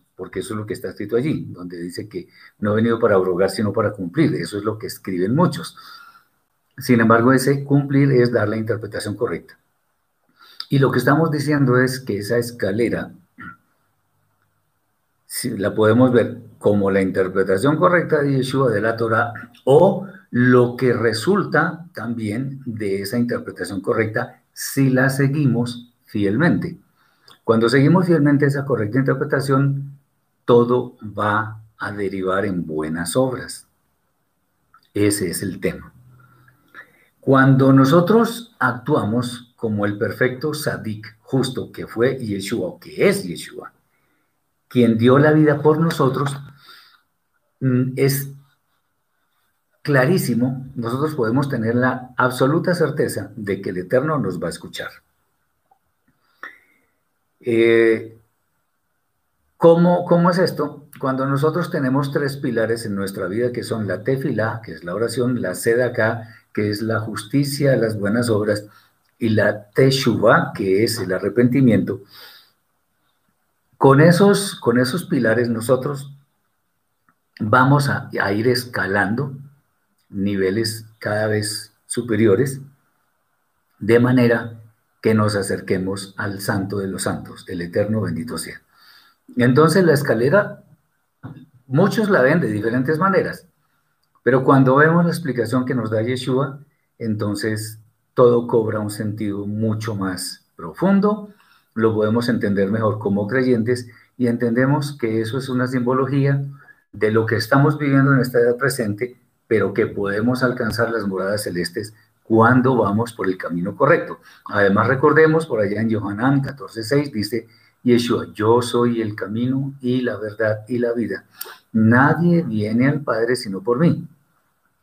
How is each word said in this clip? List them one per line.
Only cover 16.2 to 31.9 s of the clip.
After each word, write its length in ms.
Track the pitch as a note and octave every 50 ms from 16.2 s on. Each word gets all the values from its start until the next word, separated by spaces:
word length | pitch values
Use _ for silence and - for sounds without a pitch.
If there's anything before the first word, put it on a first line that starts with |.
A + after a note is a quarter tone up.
| G2 - - - - - - -
como 320 | - G#2+ G#2 G#2 G2 G2
la 100 | G2 G2
interpretación 720 | F#2+ F#2 F#2+ G2+ F#2 F#2 F#2 G2 F#2+ G2 F#2+ G2 C3 C#3+ D#3
correcta 460 | D3+ F3+ F3+ F3+ E3+ D3+ - D#3 D3
de 160 | C#3+ C#3+ C3+
Yeshua 320 | C3 C3+ - - C3+ C#3 A#2+
de 120 | G#2+ G2+
la 140 | G#2+ A2+ A#2
Torá, 380 | - A#2 A2 A2 A2+ A#2+ - - - - - _ - -
o 440 | B2+ C#3 D#3+ F3+ G3 F#3+ - - - - - _ -
lo 480 | - A#2+ B2+ B2+ B2 B2 A#2+ A#2+ -
que 160 | - C3+ B2 A#2
resulta 920 | G#2+ A2+ A2+ G#2+ - - E3+ G3+ G3 C#3+ C#3+ - D3 E3 F3 - - - - -
también 680 | G#2 A2 A#2 A#2 A#2 G#2+ G2+ G#2+ B2 C#3 C#3 - - -
de 360 | A#2+ G#2+ G#2 G#2+ G2 G2 G2
esa 160 | G2 - B2
interpretación 640 | A#2+ A#2+ A#2+ - - - G2 F#2+ - F2+ F2+ G2 F#2+
correcta 640 | - A#2 A#2 A2 A2 G#2+ A2 B2 A#2 - - _ _ _ -
si 360 | - - - - C3+ C3+ C3
la 180 | B2+ B2+ C3 C3+
seguimos 840 | - C#3 C#3 C3+ C#3 D#3 C#3+ B2 A2+ A#2 A#2+ A#2+ - - - _ _ _ _
fielmente. 720 | _ - G#2 G2+ F#2+ G#2+ C3+ F3 D#3+ G#2+ E2+ - - - - _ _ _ _ _ _ _ _ _ _ - _ -
Cuando 240 | A2+ A2+ A2+ A#2
seguimos 380 | A2+ B2+ C#3 C#3 D#3 E3+ F#3+ F3
fielmente 400 | F3 E3+ D3+ C#3+ D3 C#3+ C3+ D3
esa 180 | C#3 C#3 C#3 C3+
correcta 360 | - B2 A2 G#2+ G2+ A#2 C3+
interpretación, 960 | C3 C3+ C3 C3+ D3 C#3+ D3 C3+ C3 C#3 C3+ C3+ C#3 C#3 C#3 C#3 - - - - _ _ _ _ _ _ _ _ -
todo 520 | - A#2+ A#2+ A#2+ A#2+ B2 B2 B2 B2 - -
va 640 | A2 G#2 G2+ G#2 G#2 G#2 G#2 A2 G#2+ G#2+ - - - _ _ -
a 120 | - G2+